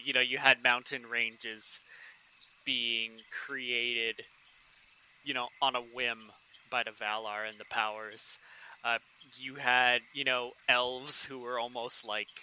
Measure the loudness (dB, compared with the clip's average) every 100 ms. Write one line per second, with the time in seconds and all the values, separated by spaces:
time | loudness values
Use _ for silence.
0 | 2 2 2 4 6 8 6 4 0 -8
1 | -4 -2 -2 -4 -10 -10 -10 -12 -14 -20
2 | -20 -20 _ -20 -20 _ -4 -2 -2 -4
3 | -6 -10 -12 -10 -8 -6 -2 -2 0 -2
4 | -2 -4 -12 _ -20 -20 -20 -20 -20 _
5 | _ _ -6 -4 -4 0 0 0 -4 -2
6 | -2 -2 -10 -20 _ -20 -6 -4 -4 -4
7 | -4 -2 -4 -6 -6 -8 -4 0 0 -2
8 | -10 -12 -14 -16 -18 -20 -20 -6 0 0
9 | _ -20 -20 -14 -12 -2 4 6 8 6
10 | 2 -2 2 2 0 -2 4 4 4 -2
11 | -6 -8 -6 -8 -4 -2 -2 -4 -6 -6
12 | -4 -4 -4 -10